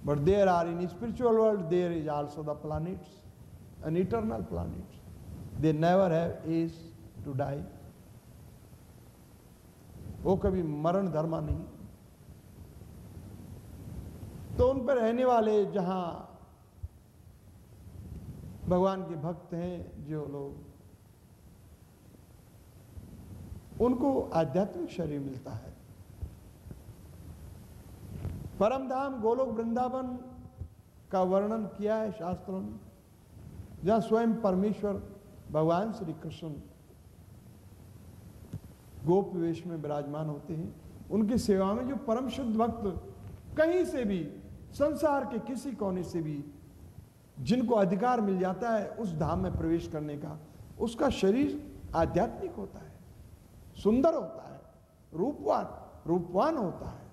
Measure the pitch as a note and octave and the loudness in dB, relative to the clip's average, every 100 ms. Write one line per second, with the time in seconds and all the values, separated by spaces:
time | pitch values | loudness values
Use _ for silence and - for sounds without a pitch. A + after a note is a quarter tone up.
0 | - C#3+ D3 G3+ G3 F3 E3+ E3+ F3+ - | 2 4 6 8 8 6 4 0 -2 -4
1 | A#3 G#3 A#3+ A3 A3 G3+ D#3+ F3+ F3 E3+ | -6 2 6 8 6 4 4 4 4 0
2 | D3+ D3 D3 E3 D3+ D3 D#3 D3+ E3 F#3+ | 0 -2 -2 -4 -4 -4 -2 -2 -2 -6
3 | - - - - - - - - D3+ E3 | -10 -20 -20 -20 -18 -18 -18 -8 0 2
4 | F#3 A3+ A3 A3+ F3+ E3+ - F3+ - - | 2 2 0 -2 -4 -4 -4 -6 -10 -14
5 | - - - - - - D3+ D3+ E3 F#3 | -18 -16 -14 -12 -10 0 2 4 4 6
6 | F#3+ D#3+ E3+ - D#3 E3 E3 - - - | 6 4 0 -4 -2 0 0 -4 -16 -16
7 | - - C#3+ C3 C#3 C#3+ - - - - | -18 -12 -6 -2 -2 -4 -8 -14 -18 -20
8 | - - - - - - - - - - | -20 -20 -20 -20 -20 -20 -20 -20 -20 -20
9 | - - - - - - - - - - | -20 -20 -20 -20 -20 -20 -20 -20 -20 -16
10 | - - D3+ F#3+ G3+ F#3 E3 D3 D#3 F#3 | -12 -4 0 2 2 2 0 0 2 2
11 | F#3+ D3+ D#3+ D#3+ D3+ D3 - - - - | 2 0 0 -2 -2 -4 -6 -14 -16 -18
12 | - - - - - - - - - - | -20 -20 -20 -20 -20 -18 -18 -18 -18 -16
13 | - - - - - - - - - - | -16 -16 -14 -14 -14 -16 -16 -14 -12 -12
14 | - - - - - - B3 C4+ A#3 C4 | -12 -12 -14 -14 -8 4 6 6 2 4
15 | A3+ A#3+ B3+ A#3+ A3 G#3+ F#3+ G3 F3 F#3 | 4 4 6 6 6 4 4 2 0 0
16 | F3 D#3 - - - - - - - - | -2 -6 -12 -18 -20 -20 -20 -14 -14 -14
17 | - - - - - - - - - - | -20 -20 -20 -20 -20 -20 -20 -20 -18 -16
18 | - - - - - - - F3+ F#3+ F#3+ | -14 -12 -12 -14 -14 -8 2 4 4 2
19 | E3 E3 D3+ E3+ - E3+ F3 F3 E3+ - | -4 -4 -4 -6 -6 -4 -4 -6 -8 -12
20 | D3 D#3 C#3+ C#3+ C#3 C#3 - - - - | -6 -6 -4 -6 -8 -10 -16 -20 -20 -20
21 | - - - - - - - - - - | -20 -20 -20 -20 -20 -20 -20 -20 -20 -20
22 | - - - - - - - - - - | -20 -20 -20 -20 -20 -20 -20 -20 -16 -16
23 | - - - - - - - - A#3 A#3+ | -14 -16 -16 -14 -12 -14 -14 2 2 4
24 | C#4 C4 - E3 D#3 E3+ G3+ F4 D#4+ - | 4 2 2 2 2 2 0 -2 -6 -4
25 | D#3+ D3 C#3 C3 - A2+ - - - - | -4 -2 -4 -8 -10 -10 -12 -18 -20 -20
26 | - - - - - - - - - - | -20 -12 -10 -12 -20 -20 -16 -16 -16 -18
27 | - - - - - - - - - - | -18 -18 -16 -16 -16 -16 -18 -18 -18 -16
28 | - - - - - - G3+ C4 C4 C4 | -12 -10 -8 -8 -10 2 2 2 0 -2
29 | C#4 C4 G#3+ A#3+ C4 A3 A#3 A#3 B3 C4 | -2 0 2 4 2 0 0 0 0 -2
30 | C4 B3 - - - - - - - - | -4 -6 -10 -16 -18 -12 -14 -14 -20 -20
31 | - F#3+ F#3 F#3+ G#3 A3+ G#3 - G#3 A3 | -2 2 4 4 4 0 -2 -2 0 0
32 | A3 F3+ E3 F3+ - F#3+ G#3 A3 - - | 0 -4 -4 -6 -4 -6 -6 -10 -14 -20
33 | - - - - - - - - D#3+ A3 | -20 -20 -20 -18 -16 -14 -14 -4 4 4
34 | - A3 A#3 A3 G#3 F#3 G#3 G3+ G#3 G3 | 4 4 4 4 4 4 2 2 0 -2
35 | - - - - - D3+ D#3+ E3+ A3 G3 | -6 -14 -18 -20 -2 2 4 4 2 -4
36 | E3+ D#3 E3 - E3 D3 - - - - | -6 -6 -10 -10 -10 -10 -12 -20 -20 -20
37 | - - - - - - - - - - | -20 -20 -20 -20 -20 -20 -20 -20 -20 -20
38 | - - - - - - - - - - | -18 -18 -18 -18 -12 -12 -12 -18 -18 -4
39 | C#3 F#3 F3+ F3+ E3+ E3 F3+ E3 D3 D3 | 4 4 4 0 0 -2 -4 -6 -2 -2
40 | C#3 D3 D#3 C#3+ - D#3+ F#3 - - - | -2 -4 -4 -6 -6 -6 -6 -10 -16 -16
41 | - F#3+ G#3 A#3+ - F#3+ F#3+ A3 B3+ C4 | -2 2 4 2 4 4 4 2 -2 -4
42 | - A3+ C4 - B3 A3 A#3 A3+ G3+ E3 | 0 0 0 -2 0 2 2 2 -2 -4
43 | - - - - - - D#4+ F4+ F4 D4 | -10 -14 -14 -14 -8 4 4 6 2 2
44 | A3 F#3+ D3+ - - - - - D4 D4+ | 2 0 -2 -8 -14 -16 -14 0 2 4
45 | D#4 C#4+ G#3 A3+ - B3+ D4 G#3+ G3+ F#3 | 4 4 2 -4 -4 -6 -6 -2 -2 0
46 | E3 E3+ D#3 D3 D3 - - - - - | -2 -2 -2 -4 -6 -14 -20 -18 -18 -18
47 | - - - - B2 A#3+ A3+ A#3 G3 F#3+ | -20 -20 -20 -8 2 4 6 6 6 4
48 | A#3+ B3 G3+ F#3+ F#3 F#3 A#3+ A3 - - | 4 4 4 2 2 0 2 2 0 -4
49 | A3 D#3+ D3+ F3 F#3 - E3 E3 E3 D#3 | -4 0 2 2 0 0 2 2 0 -4
50 | D3+ D3 D#3+ D#3 - - - - A#3 - | -4 -6 -8 -10 -14 -18 -18 -4 -4 2
51 | C#4+ - F#3+ A3+ C#4+ - - - - D#3+ | 2 4 4 6 4 0 -8 -14 -4 2
52 | D#3 - A#3 - F#4+ - F#3+ - - - | 4 4 2 0 -8 -6 -10 -12 -18 -18
53 | - - - - - - - - G3 A#3 | -20 -20 -20 -20 -20 -20 -18 0 4 6
54 | D#4+ D#4+ G3 - C#3+ C#3 - - - - | 6 4 -2 -8 -12 -16 -18 -20 -20 -20
55 | - D#3+ A3+ D4 - - - - - - | -12 -2 0 0 2 2 2 -8 -16 -12
56 | D3 F3 E3+ F#3 C#4 D#4+ F#3+ D3+ - - | 0 0 2 2 2 2 -2 -4 -10 -12
57 | - | -16